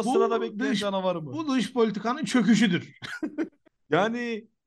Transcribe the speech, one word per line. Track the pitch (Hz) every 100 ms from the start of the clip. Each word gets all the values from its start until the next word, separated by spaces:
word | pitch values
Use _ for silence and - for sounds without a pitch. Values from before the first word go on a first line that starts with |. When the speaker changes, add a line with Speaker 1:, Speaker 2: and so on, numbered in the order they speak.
| 220
Speaker 1:
bu |
Speaker 2:
sırada | 226 226 226
bekleyen | 233 208 269
Speaker 1:
dış, | 208
Speaker 2:
canavarımı. | 202 196 185 170 147
Speaker 1:
bu | 285 311 262
dış | 208
politikanın | 240 226 196 220 277 285
çöküşüdür. | 254 202 220 226 170 - - - -
<laughs> | - - 311 - _ _ _
Speaker 2:
Yani | 151 214 240 240 220 233 _